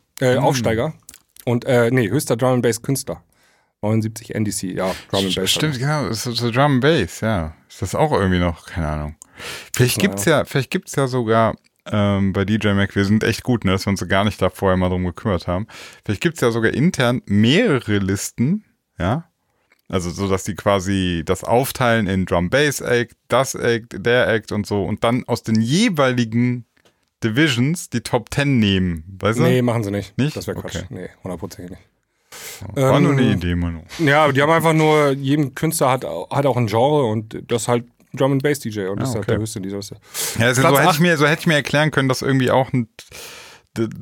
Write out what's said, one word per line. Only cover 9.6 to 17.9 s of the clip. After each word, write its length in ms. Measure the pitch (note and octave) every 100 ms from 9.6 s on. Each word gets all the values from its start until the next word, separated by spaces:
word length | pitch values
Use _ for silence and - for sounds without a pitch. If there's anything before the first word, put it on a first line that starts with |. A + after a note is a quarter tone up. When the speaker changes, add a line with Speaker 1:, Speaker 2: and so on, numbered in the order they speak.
| -
Speaker 2:
Vielleicht 260 | - B2 -
Speaker 1:
Ja. 80 | G3
Speaker 2:
gibt's 160 | C#3
ja, 200 | G2+ C#3+ G2
vielleicht 240 | C#3+ B2+
gibt's 260 | F#3+ - -
ja 100 | C3+
sogar, 480 | B2+ A2 A2+ A2+ - _ _ -
ähm, 420 | G#2+ G2+ G2+ G2
bei 120 | F#2+ G2
D 80 | A2
J 180 | G#2
Mac, 200 | G2+ G2 G2
wir 80 |
sind 200 | G2 G#2+
echt 180 | G2 G#2+
gut, 220 | - A#2 G2
ne, 60 |
dass 120 | F#2+ -
wir 40 |
uns 160 | F#2+ F2
gar 160 | G2
nicht 160 | G#2 -
da 80 | F#2
vorher 280 | - G2 F#2
mal 100 | F2+
drum 160 | F#2
gekümmert 420 | F2+ - A2+ F2 -
haben. 200 | F2 G#2+ - - -
Vielleicht 180 | - -
gibt's 180 | E3+ -
ja 100 | B2+
sogar 220 | A2+ A2+
intern 480 | - E3 - A#2+ B2+ -
mehrere 720 | G2+ A2 E3 A#3+ C3+ -